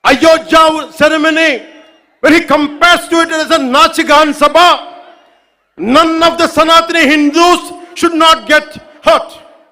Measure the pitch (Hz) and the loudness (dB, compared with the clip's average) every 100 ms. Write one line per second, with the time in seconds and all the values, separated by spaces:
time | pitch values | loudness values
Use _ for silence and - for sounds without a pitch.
0 | 240 269 320 320 320 320 320 311 285 - | -2 0 2 2 2 2 2 0 -10 -2
1 | 302 320 311 311 320 240 - - _ _ | -2 0 -2 0 -2 -4 -10 -20 _ _
2 | _ _ - 220 339 302 294 - 349 349 | _ _ 0 0 0 -2 -2 -2 0 0
3 | - 330 330 320 294 320 269 269 320 320 | -2 -4 -2 -4 -2 -2 0 0 0 -2
4 | 311 294 311 285 294 311 349 294 - - | 0 2 2 0 0 2 2 0 -6 -20
5 | - _ _ _ _ _ _ - 196 277 | -20 _ _ _ _ _ _ -10 -2 0
6 | 330 320 330 330 339 294 320 330 330 339 | 0 0 -2 0 -4 0 2 2 0 -2
7 | 285 302 294 311 349 349 - 339 - - | 0 0 0 2 2 0 -4 -18 -18 -6
8 | 339 330 320 320 - 302 302 - - - | -4 0 0 0 0 -2 -2 -20 -20 -4
9 | - 311 - - - _ _ | 0 0 -2 -18 -20 _ _